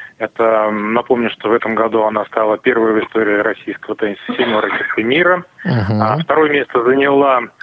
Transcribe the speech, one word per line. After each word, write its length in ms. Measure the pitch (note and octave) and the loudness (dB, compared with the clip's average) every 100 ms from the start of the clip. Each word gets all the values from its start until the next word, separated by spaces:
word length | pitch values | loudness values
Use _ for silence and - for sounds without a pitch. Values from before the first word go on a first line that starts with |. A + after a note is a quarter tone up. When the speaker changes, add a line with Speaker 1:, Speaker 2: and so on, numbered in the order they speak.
| - - | -16 -10
Speaker 1:
Это, 260 | A2 - A2+ A2 G#2+ | -6 0 2 2 2
м, 260 | G#2+ G#2+ | -2 -2
напомню, 360 | A#2 - B2 A2+ | -2 0 0 -2
что 180 | - G#2+ | -2 0
в 40 | |
этом 220 | A#2 A2 | 0 0
году 280 | A2 A2+ A2 | -2 0 0
она 200 | G#2+ G#2+ G2+ | 0 -2 -4
стала 300 | A2+ G#2+ G#2 | -2 0 0
первой 360 | B2+ A#2 A2+ | 0 2 2
в 120 | G#2+ | 0
истории 340 | F#2 A2 G#2 G#2 | -2 -2 0 0
российского 580 | G#2+ G2 - - - G#2+ | -2 -4 -8 -10 -10 -4
тенниса 240 | G#2+ G2 - | -4 -6 -6
седьмой 320 | B3 A#2+ G#2+ | -4 -2 0
ракетки 400 | G#2 - - - | -2 -4 -4 -2
мира. 440 | A2+ D3+ F3 F3+ F3 - | 0 2 2 0 -4 -8
Speaker 2:
Мгм. 360 | F3+ A#2+ G2 G#2+ | -2 0 0 0
Speaker 1:
А 160 | A2 C#3 | 0 0
второе 320 | E3 D3 D3+ | 0 2 2
место 340 | C#3+ B2 B2 | 0 -2 0
заняла 560 | A#2+ C3+ C#3+ C#3 C#3 B2+ A#2 - | 2 2 4 4 4 2 -2 -8